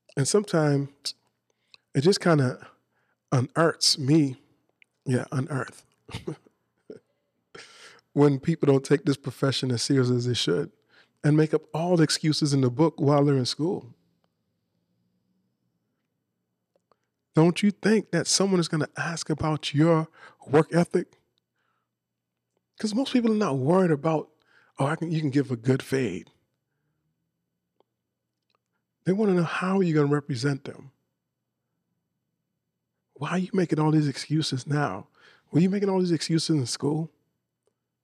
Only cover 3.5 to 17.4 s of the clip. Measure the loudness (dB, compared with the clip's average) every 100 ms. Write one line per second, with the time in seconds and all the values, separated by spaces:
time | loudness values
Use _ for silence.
3.5 | 0 0 2 -2 0 2 2 2 -4 _
4.5 | _ _ _ _ _ -4 -4 -2 -6 -6
5.5 | -6 -8 -14 _ _ -18 -14 -12 -14 _
6.5 | _ _ _ -20 -20 _ _ _ _ _
7.5 | -20 -20 -20 -20 -20 _ 2 4 2 -2
8.5 | 0 2 2 2 0 0 -4 -6 -4 -4
9.5 | -2 -4 -2 0 2 2 0 -2 -4 -2
10.5 | -2 -4 _ _ _ _ _ 0 2 2
11.5 | -2 -4 -6 0 2 2 0 -2 0 0
12.5 | 2 0 2 0 2 2 4 4 2 -2
13.5 | -4 -4 -6 -10 -20 _ _ _ _ _
14.5 | _ _ _ _ _ _ _ _ _ _
15.5 | _ _ _ _ _ _ _ _ _ _
16.5 | _ _ _ _ _ _ _ _ 2